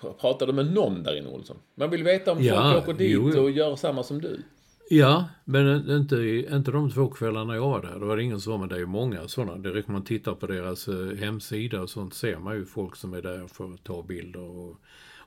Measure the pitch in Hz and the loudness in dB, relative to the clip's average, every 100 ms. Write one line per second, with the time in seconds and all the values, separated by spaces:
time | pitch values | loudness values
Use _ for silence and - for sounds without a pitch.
0 | - - 127 131 131 135 143 196 139 90 | -14 -2 0 2 0 0 2 2 2 0
1 | 76 73 71 65 - - _ - 151 170 | -4 -6 -8 -12 -14 -18 _ -6 -4 0
2 | 165 190 190 165 123 104 135 170 151 165 | 2 2 2 2 4 6 6 6 4 2
3 | 196 - 131 151 139 139 151 139 156 135 | 4 4 4 4 4 4 0 0 -2 -2
4 | - 143 175 196 - _ _ _ - 156 | -4 -6 -6 -8 -12 _ _ _ 6 8
5 | 135 160 175 - - 135 139 147 143 147 | 10 8 2 -8 0 4 6 4 2 2
6 | 143 127 113 113 135 139 131 139 147 117 | 2 2 2 0 0 0 2 2 0 2
7 | 127 - 113 110 113 113 139 113 87 90 | 0 0 -2 -2 -2 0 0 0 -4 -6
8 | 101 110 120 107 101 110 92 90 90 98 | -2 0 0 -2 -4 -4 -4 -4 -4 -2
9 | 127 95 - - 104 90 95 98 104 101 | -2 -4 -6 -6 -6 -6 -6 -4 -4 -6
10 | 98 110 107 92 98 95 90 90 - 95 | -4 -4 -4 -6 -4 -4 -4 -6 -6 -6
11 | 92 101 104 110 - 107 113 107 92 - | -6 -6 -6 -6 -6 -6 -6 -6 -8 -10
12 | 95 - 120 82 92 107 95 - 92 - | -12 -6 -4 -4 -6 -8 -8 -8 -8 -10
13 | 95 90 90 90 90 - 92 87 - 87 | -12 -10 -8 -10 -12 -14 -14 -14 -12 -12
14 | 82 87 87 92 87 90 87 85 _ - | -10 -12 -12 -14 -14 -14 -16 -18 _ -20
15 | - - | -20 -20